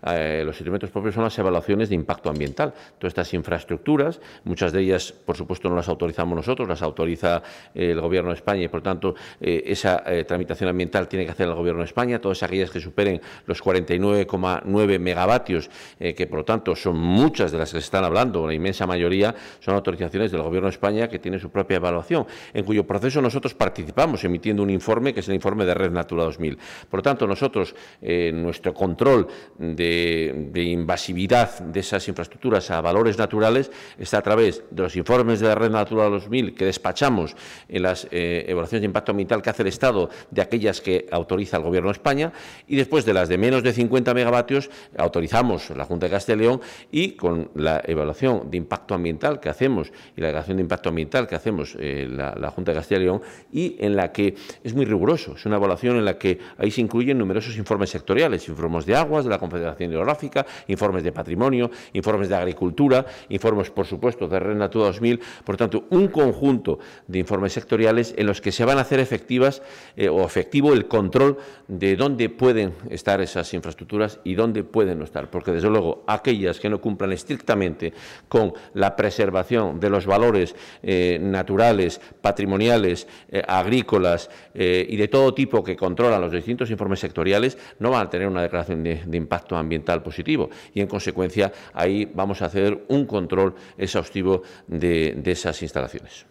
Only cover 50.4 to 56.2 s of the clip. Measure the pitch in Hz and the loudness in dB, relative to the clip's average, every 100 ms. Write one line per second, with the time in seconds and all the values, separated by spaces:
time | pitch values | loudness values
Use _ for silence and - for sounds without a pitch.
50.4 | 80 95 87 90 92 82 78 131 120 82 | -2 0 0 0 -2 -2 0 -2 -2 -4
51.4 | 113 98 71 - 71 69 65 65 69 - | -2 -4 -6 -6 -6 -6 -6 -6 -6 -6
52.4 | 71 - 87 78 78 98 92 95 - - | -8 -6 -2 -2 0 2 2 0 -4 -20
53.4 | - - 180 - 104 101 87 - 101 95 | -8 -4 -4 -2 0 0 0 0 0 0
54.4 | - - 120 123 123 104 101 165 - 69 | -16 -14 -6 -2 2 2 2 0 -2 -10
55.4 | 107 104 98 90 123 120 104 90 | -2 0 2 2 2 2 2 0